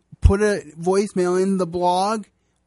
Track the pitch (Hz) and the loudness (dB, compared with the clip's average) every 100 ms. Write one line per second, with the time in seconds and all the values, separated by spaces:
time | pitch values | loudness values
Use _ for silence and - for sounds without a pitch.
0 | _ - - 196 208 196 151 156 170 196 | _ 2 2 4 2 -2 -8 -8 0 0
1 | 208 185 180 180 190 190 180 175 180 180 | 0 -2 0 0 0 -2 -2 -2 0 0
2 | 196 226 196 _ _ _ | -2 -4 -8 _ _ _